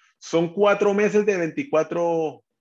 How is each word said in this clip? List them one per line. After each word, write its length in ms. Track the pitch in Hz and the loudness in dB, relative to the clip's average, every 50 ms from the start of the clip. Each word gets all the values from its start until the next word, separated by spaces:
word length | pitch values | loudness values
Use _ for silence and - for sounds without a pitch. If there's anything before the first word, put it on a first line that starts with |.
| _ _ _ _ | _ _ _ _
son 340 | - - 165 165 170 165 | -10 -4 -2 -2 -2 -2
cuatro 420 | 170 196 208 202 202 - 208 202 196 | 0 2 2 2 2 2 2 0 2
meses 320 | 202 214 196 190 208 202 | 2 0 2 2 2 2
de 100 | 208 196 | 2 0
veinticuatro 1080 | 180 170 156 151 151 139 139 156 156 156 156 170 170 170 170 170 165 160 147 127 - _ _ _ _ | -2 -4 -4 -6 -8 -6 -2 0 0 0 0 -2 -2 -2 -2 -2 -2 -4 -6 -8 -12 _ _ _ _